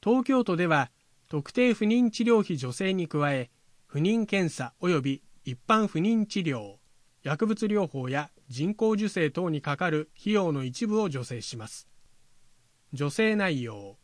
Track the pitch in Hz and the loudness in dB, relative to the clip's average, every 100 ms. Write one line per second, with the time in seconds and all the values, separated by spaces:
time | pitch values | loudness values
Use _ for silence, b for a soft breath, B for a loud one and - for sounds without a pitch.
0 | 202 254 247 262 226 175 175 151 127 _ | 2 2 4 2 2 0 2 2 0 _
1 | _ _ _ 151 139 - 247 220 214 233 | _ _ _ -6 -4 2 2 4 2 4
2 | 240 - 226 233 202 156 127 127 190 190 | 2 2 4 4 4 -2 -4 -4 -2 -2
3 | 170 151 143 139 120 _ _ _ _ 143 | -2 0 0 0 -6 _ _ _ _ 0
4 | 170 226 214 196 170 - 123 _ 180 165 | 2 2 0 0 0 -2 -10 _ 0 0
5 | 135 135 - - - 123 - 220 208 160 | 0 -4 -8 -16 -12 -12 0 2 2 0
6 | 190 226 208 202 165 123 101 101 _ _ | 2 2 0 -2 -2 -4 -6 -16 _ _
7 | _ _ 135 151 220 220 214 208 175 135 | _ _ -6 -2 0 0 0 0 -2 -4
8 | 127 139 147 _ _ 123 165 208 220 214 | -4 -4 -4 _ _ -4 -4 0 0 2
9 | 208 190 156 156 180 151 147 143 180 151 | 0 0 0 0 -2 -2 -2 -2 0 0
10 | 156 - 202 208 180 143 131 123 220 214 | -4 -8 0 2 2 0 -4 -4 -2 0
11 | 202 135 120 120 - 120 110 - - - | 0 -4 -8 -10 -10 -12 -12 -16 -20 -20
12 | - - _ - - _ _ _ _ 131 | -20 -20 _ -20 -20 _ _ _ _ -6
13 | 143 139 220 214 190 143 120 104 98 98 | -4 2 2 2 0 -2 -4 -10 -16 -20